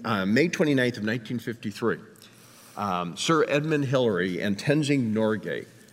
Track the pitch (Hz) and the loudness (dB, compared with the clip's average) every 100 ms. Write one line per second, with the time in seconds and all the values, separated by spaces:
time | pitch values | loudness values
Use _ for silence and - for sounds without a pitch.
0 | 110 104 95 117 170 - 151 135 123 113 | 0 0 4 4 2 2 2 2 2 0
1 | 107 127 - 120 - 113 107 - 113 82 | -4 -4 -6 -8 -8 -8 -8 -2 -2 -2
2 | - - - - - - - - 101 90 | -8 -20 -20 -20 -20 -20 -16 -6 -2 -2
3 | 87 - - 160 - 147 156 151 131 135 | -4 -4 0 2 2 0 0 0 2 2
4 | 117 90 92 87 101 98 - 151 139 139 | 2 2 0 0 -2 -2 0 2 2 0
5 | 113 107 110 107 85 62 - - - | 0 0 0 0 -4 -8 -10 -18 -20